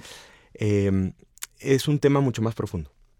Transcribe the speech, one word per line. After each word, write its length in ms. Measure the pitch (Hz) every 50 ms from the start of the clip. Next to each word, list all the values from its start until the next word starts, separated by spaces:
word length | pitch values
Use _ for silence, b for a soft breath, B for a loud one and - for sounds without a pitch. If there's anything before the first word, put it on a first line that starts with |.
| B B B B B B B B B B B
Em, 600 | - 110 107 104 101 98 98 95 95 95 92 - _ _ - _ - - - _ -
es 280 | - 139 135 131 - -
un 120 | 147 143
tema 200 | - 143 143 143
mucho 220 | 139 131 117 -
más 140 | 110 113 110
profundo, 360 | - 110 104 - 90 78 - _ _ _ _ _ _